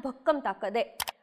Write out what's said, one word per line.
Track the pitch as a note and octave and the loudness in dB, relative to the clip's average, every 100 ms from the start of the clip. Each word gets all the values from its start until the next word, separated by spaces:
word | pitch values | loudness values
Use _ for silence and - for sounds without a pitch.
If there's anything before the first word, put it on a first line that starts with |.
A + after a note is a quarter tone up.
भक्कम | C4 B3 - D4 | -8 0 2 2
ताकद | A3+ F#3+ G3+ A3 | 0 -4 -2 0
आहे. | G#3+ - - - | -2 -4 -8 -8